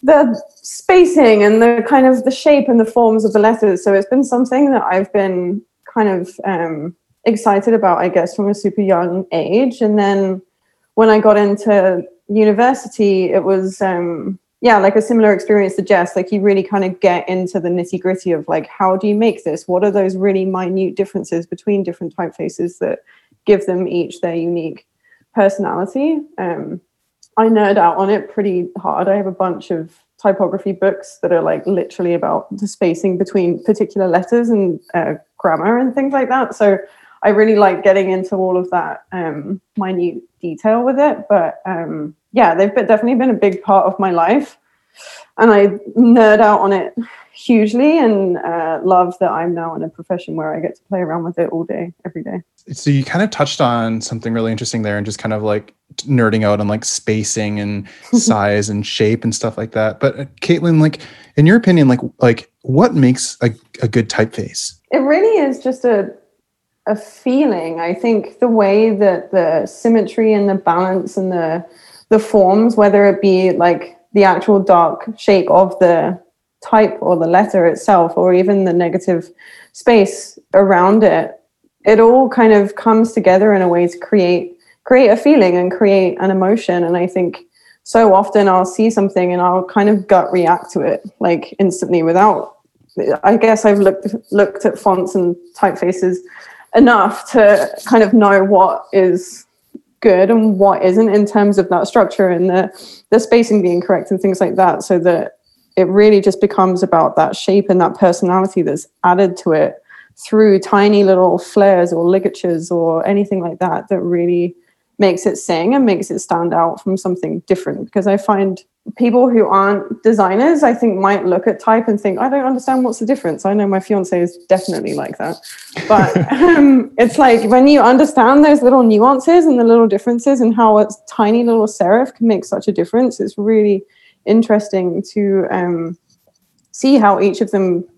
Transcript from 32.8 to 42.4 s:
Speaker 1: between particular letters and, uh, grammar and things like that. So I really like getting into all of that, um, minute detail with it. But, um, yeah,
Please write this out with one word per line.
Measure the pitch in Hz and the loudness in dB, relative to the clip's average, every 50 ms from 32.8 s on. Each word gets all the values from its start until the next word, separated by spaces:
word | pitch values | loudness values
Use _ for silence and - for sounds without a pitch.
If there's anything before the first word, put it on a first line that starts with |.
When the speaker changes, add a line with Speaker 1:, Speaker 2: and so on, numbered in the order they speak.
| 208 180 170 165 - 196 185 175 | -4 -4 -4 -2 -4 -4 -2 -4
Speaker 1:
between | 196 185 - 202 180 175 175 - - | -6 -4 -2 -2 -2 -2 -4 -4 -2
particular | - 208 - 214 - - 202 190 185 | -4 -2 -2 -2 -6 -4 -4 -4 0
letters | 170 180 190 - 233 240 240 233 | 0 -2 -2 0 -2 -2 0 0
and, | 233 208 196 180 165 - _ _ - | -2 0 0 -2 -4 -6 _ _ -6
uh, | 175 160 151 151 143 _ _ _ | -6 -4 -4 -6 -10 _ _ _
grammar | _ - 185 160 156 160 196 233 | _ -4 -2 -2 -2 -2 -2 -2
and | 240 262 254 247 | 0 -2 -2 -2
things | 277 269 277 277 | -4 -4 -2 -2
like | 269 262 - | -2 -2 -2
that. | 247 262 254 - - | -2 -4 -4 -4 -4
So | - 220 202 196 196 196 - _ _ _ _ _ _ - | -2 0 0 0 0 -4 -14 _ _ _ _ _ _ -2
I | 202 | 0
really | 208 202 214 220 220 | 2 2 2 2 4
like | 202 208 196 185 180 - | 4 2 2 2 2 2
getting | 202 190 196 190 190 | 2 2 2 2 -2
into | 185 185 185 185 - | -2 -4 -4 -6 -4
all | 190 190 185 185 | -4 -2 -2 -2
of | 185 180 180 | -4 -4 -4
that, | - 175 165 160 - - _ _ | -4 -6 -6 -6 -10 -14 _ _
um, | - 185 175 160 151 151 143 - 202 190 _ _ _ - | -10 -8 -8 -8 -8 -10 -10 -10 -12 -12 _ _ _ -8
minute | 196 185 190 180 175 175 175 - - _ _ _ | -6 -6 -4 -4 -4 -6 -6 -10 -16 _ _ _
detail | - 170 160 151 - 214 220 233 247 | -12 -12 -12 -6 -2 -2 -2 0 -2
with | 254 262 262 | -2 -2 0
it. | 285 302 - - - | 0 0 -2 -4 -4
But, | - 208 190 165 156 - - _ | -2 0 0 0 -2 -6 -10 _
um, | 185 185 170 170 156 156 156 151 151 - _ _ _ - | -10 -8 -8 -8 -10 -10 -10 -12 -14 -14 _ _ _ 0
yeah, | 220 | 2